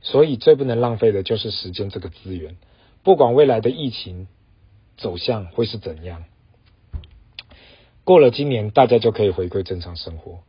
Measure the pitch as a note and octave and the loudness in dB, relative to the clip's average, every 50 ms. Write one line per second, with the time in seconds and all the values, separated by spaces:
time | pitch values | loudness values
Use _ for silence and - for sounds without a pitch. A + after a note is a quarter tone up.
0 | _ - - C3+ D3+ D#3+ C#3 A2 - D#3+ D#3 C3+ C#3 C3 A#2 A2+ B2 A#2+ A#2 G#2 | _ -2 2 2 2 2 2 0 4 4 4 4 4 -2 0 0 0 -2 -2 0
1 | - A2+ G#2 G2 F#2+ - A#2 G#2+ - A2+ G2+ - - F#2 F2 - G#2 G2+ - G#2+ | 0 0 0 0 -2 -4 -4 -4 -4 -8 -10 -10 -10 -12 -10 -8 -8 -8 -8 -10
2 | - F#2 E2+ - _ F#2+ F#2 F2 D#2+ - F2 - _ _ _ _ _ _ _ _ | -12 -12 -16 -16 _ -12 -12 -12 -12 -14 -16 -20 _ _ _ _ _ _ _ _
3 | _ - F#3+ D3 C#3 A#2+ A#2+ C3 D3+ C#3 B2 A2+ G#2+ B2 C3 - D#3 C3 A2+ - | _ 4 4 6 6 4 6 4 6 6 4 2 0 -2 -4 -2 -6 -8 -8 -8
4 | - F#2 F2+ F2+ F#2 F#2+ _ _ _ _ _ _ _ _ _ _ _ _ _ _ | -12 -14 -14 -14 -16 -18 _ _ _ _ _ _ _ _ _ _ _ _ _ _
5 | - A2 F2 F2 - - A#2+ A2 G2 E2+ - - A#2 G#2 - A2 - G2 F#2+ D#2+ | -10 -8 -8 -6 -4 -4 -4 -4 -6 -10 -4 -4 -4 -4 -4 -10 -12 -12 -14 -12
6 | E2 F2+ F2 E2 E2 - _ _ _ _ _ _ _ _ _ _ _ _ - - | -14 -14 -14 -16 -18 -20 _ _ _ _ _ _ _ _ _ _ _ _ -14 -14
7 | - - - - _ _ _ - - _ - - - - - _ _ _ _ _ | -14 -14 -20 -20 _ _ _ -20 -20 _ -20 -20 -20 -20 -20 _ _ _ _ _
8 | _ - F#3 F3 D3 B2 A#2 - C#3+ C#3+ C3 A2+ G#2 G#2+ - C#3+ C3 A#2 B2 A#2 | _ 6 6 8 8 6 4 2 -4 -2 -2 -2 -4 0 4 4 4 6 4 4
9 | A2 A#2 G#2+ - A2 G2+ F2+ - F#2 F2 - G2 F#2 - F#2+ F2+ E2+ F2+ F2 E2 | 2 2 0 2 0 0 0 -2 -6 -4 -4 -6 -6 -6 -8 -10 -10 -12 -14 -14
10 | - - E2 D#2+ - - E2+ E2+ _ | -14 -14 -16 -16 -18 -18 -20 -20 _